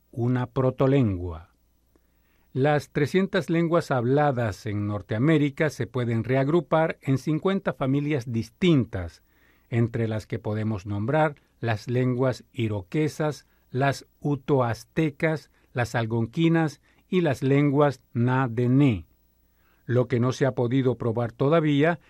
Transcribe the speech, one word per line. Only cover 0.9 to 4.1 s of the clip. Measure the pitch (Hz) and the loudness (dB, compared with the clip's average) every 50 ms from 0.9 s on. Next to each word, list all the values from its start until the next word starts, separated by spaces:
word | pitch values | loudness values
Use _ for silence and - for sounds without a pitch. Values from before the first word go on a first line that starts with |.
| 139 143 127 107 95 87 87 90 82 80 82 - _ _ _ _ _ _ _ _ _ _ _ _ _ _ _ _ _ _ _ _ | 4 4 4 2 0 -2 -6 -8 -10 -12 -16 -20 _ _ _ _ _ _ _ _ _ _ _ _ _ _ _ _ _ _ _ _
Las | - 131 131 147 147 147 - - | -4 0 0 2 2 0 -2 -4
trescientas | - 156 147 - - 185 190 185 - 196 143 - | -2 -2 -2 0 0 0 0 0 -2 -4 -2 0
lenguas | 165 165 170 165 165 170 170 - | 0 0 0 0 0 0 0 0
habladas | 143 127 117 120 | -2 -2 0 0